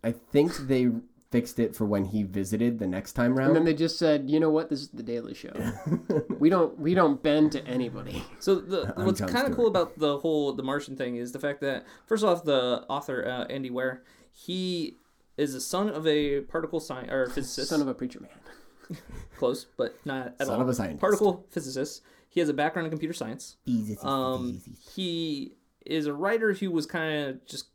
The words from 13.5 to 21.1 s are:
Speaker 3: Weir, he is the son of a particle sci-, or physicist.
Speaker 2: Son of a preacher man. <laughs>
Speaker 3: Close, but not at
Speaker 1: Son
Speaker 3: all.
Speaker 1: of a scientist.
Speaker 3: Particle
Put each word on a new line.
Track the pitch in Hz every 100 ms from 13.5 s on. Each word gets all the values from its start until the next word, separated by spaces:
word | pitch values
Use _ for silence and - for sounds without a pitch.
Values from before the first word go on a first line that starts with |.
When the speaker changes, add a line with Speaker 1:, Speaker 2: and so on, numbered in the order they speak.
| 139 131
Speaker 3:
Weir, | 123 131 127 _ - -
he | _ - 185 185 175 156 - _ _ _ -
is | 147
the | 131
son | - 180 208
of | 151 160
a | 151 147 143
particle | 135 165 160 165
sci-, | - 127 123
or | 135 127
physicist. | 143 127 - 143
Speaker 2:
Son | 156
of | 139
a |
preacher | 127 127 -
man. | - - - - - _ -
<laughs> | 160 - - - -
Speaker 3:
Close, | 127 127 - -
but | 117 -
not | 151 131 123 -
at | 135
Speaker 1:
Son | 117
Speaker 3:
all. |
Speaker 1:
of | 127
a |
scientist. | 123 92 73
Speaker 3:
Particle | 190